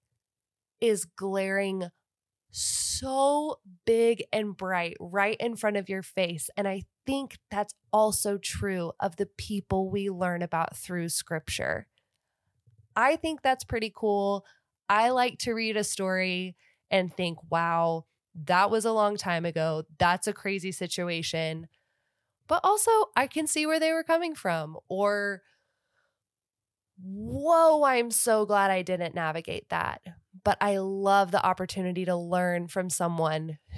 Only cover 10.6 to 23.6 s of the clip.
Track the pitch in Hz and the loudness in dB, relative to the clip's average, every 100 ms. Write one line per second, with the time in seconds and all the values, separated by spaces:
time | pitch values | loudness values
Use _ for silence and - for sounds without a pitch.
10.6 | - - - 180 170 - - 160 - - | -2 -6 -8 -4 -4 -4 -4 -6 -6 -6
11.6 | 65 80 - _ _ _ _ _ _ _ | -4 -4 -8 _ _ _ _ _ _ _
12.6 | _ _ _ - 254 320 330 311 269 262 | _ _ _ 2 4 4 -2 0 0 0
13.6 | - 233 220 - 220 202 202 202 - _ | -2 -4 -4 -2 0 2 2 -2 -4 _
14.6 | _ _ - 208 233 254 247 - 247 226 | _ _ 0 2 4 2 0 -2 -4 -2
15.6 | 220 214 208 - 190 185 185 180 185 - | -2 -2 -2 -2 -2 0 -2 -2 -6 -10
16.6 | _ _ _ 196 185 180 180 165 165 165 | _ _ _ 0 0 -2 -4 -6 -2 0
17.6 | 170 165 170 165 - _ _ 170 147 180 | 0 2 0 0 -6 _ _ -12 0 2
18.6 | 202 220 220 220 208 208 196 170 170 165 | 4 2 2 2 2 0 -2 -2 -2 -2
19.6 | 160 156 160 - 175 180 - 202 202 196 | 0 -2 -6 0 2 2 -2 -6 -6 -6
20.6 | 190 - 175 - 175 165 160 165 160 160 | -6 -6 -6 -4 -4 -4 -4 -4 -4 -6
21.6 | 165 _ _ _ _ _ _ _ - 330 | -12 _ _ _ _ _ _ _ -2 2
22.6 | 370 415 440 440 - - 269 311 311 302 | 2 2 4 4 4 0 -2 -2 -2 -2